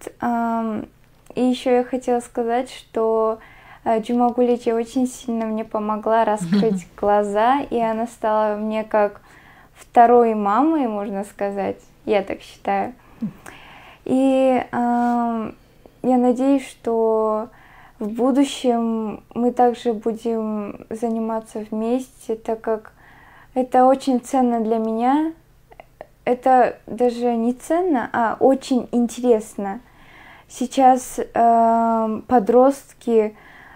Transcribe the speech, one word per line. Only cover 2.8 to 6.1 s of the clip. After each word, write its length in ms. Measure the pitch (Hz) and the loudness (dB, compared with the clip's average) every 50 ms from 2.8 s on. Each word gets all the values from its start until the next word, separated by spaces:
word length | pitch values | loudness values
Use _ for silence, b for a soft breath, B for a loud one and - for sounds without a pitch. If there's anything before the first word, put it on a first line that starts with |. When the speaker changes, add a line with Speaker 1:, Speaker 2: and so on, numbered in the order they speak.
| - _ - 226 226 220 226 220 220 220 220 226 B B B B B B B B - | -18 _ -4 -2 0 0 0 0 0 0 -2 -4 B B B B B B B B -4
Speaker 1:
а, 160 | 226 226 220 | -2 -2 -2
Жумагуль 480 | 220 - 240 240 240 240 233 247 247 240 247 | -2 -2 0 0 0 0 2 2 2 2 0
эже 200 | 233 - 240 226 | 0 -2 -2 -2
очень 320 | 226 233 233 - 262 254 254 | -2 -4 -4 -2 -2 -2 -2
сильно 360 | - - - - 233 226 226 | -4 -8 -8 -6 -6 -4 -4
мне 180 | 220 220 220 220 | -4 -6 -6 -6
помогла 600 | 220 - 220 214 214 214 214 220 220 | -6 -6 -6 -4 -4 -4 -4 -2 0